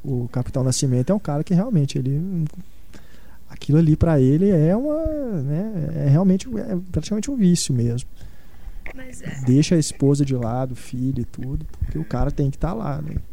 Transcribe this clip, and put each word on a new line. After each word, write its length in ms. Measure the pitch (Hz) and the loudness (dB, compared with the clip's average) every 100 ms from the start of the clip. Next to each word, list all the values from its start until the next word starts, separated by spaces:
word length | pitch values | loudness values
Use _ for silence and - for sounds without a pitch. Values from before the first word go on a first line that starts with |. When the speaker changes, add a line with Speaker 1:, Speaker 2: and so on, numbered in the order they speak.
Speaker 1:
O 240 | 143 127 120 | -2 -4 -2
Capitão 320 | 127 123 135 | -4 -2 0
Nascimento 480 | 131 127 135 123 127 | 0 2 2 2 2
é 40 | 202 | 0
um 40 | |
cara 240 | - 143 | 0 -4
que 100 | 156 175 | 2 2
realmente 420 | 247 185 139 143 | 4 2 2 -2
ele, 480 | 131 143 185 180 151 180 - - - - - - - - - | -2 -2 -2 -2 -4 -6 -12 -12 -12 -12 -12 -12 -12 -14 -12
aquilo 280 | - - 147 | -10 2 4
ali 160 | 165 151 | 6 4
pra 240 | 170 151 | 4 6
ele 300 | 131 151 196 | 6 6 4
é 260 | 175 156 202 | 4 4 2
uma, 280 | 294 302 320 | 0 -2 -2
né, 1000 | 302 254 185 135 151 220 202 151 156 143 | -2 -4 -4 -2 -2 -4 -4 -4 0 4
é 40 | |
realmente, 380 | 147 190 190 262 | 6 6 4 0
é 300 | 220 226 180 185 | -6 -4 -6 -2
praticamente 380 | 160 - 214 208 | -4 -2 -4 -2
um 40 | 269 | 4
vício 380 | 185 175 - | 4 4 2
mesmo. 340 | 127 117 117 - - - - - - - - - - | 0 0 -2 -6 -10 -12 -12 -12 -10 -10 -8 -8 -10
Speaker 2:
Mas 260 | 254 - | -12 -10
é. 200 | - 139 127 | -10 -4 4
Speaker 1:
Deixa 300 | 131 156 170 | 4 6 2
a 40 | |
esposa 460 | 147 - 139 143 139 | 2 2 2 4 2
de 100 | 127 | 0
lado, 380 | 113 123 131 | -2 -2 -2
o 20 | 123 | -6
filho 460 | - 127 127 131 | -8 -4 -2 -2
e 40 | 120 | -4
tudo, 400 | - 127 151 151 - | -6 -6 -6 -6 -6
porque 180 | - 151 | -4 -4
o 60 | |
cara 260 | 165 123 131 | -4 0 0
tem 180 | 143 139 | 2 -2
que 60 | - | 0
tá 160 | 156 | -4
lá, 280 | 220 139 143 | -2 -4 -6
né? 140 | 151 - - | -6 -6 -8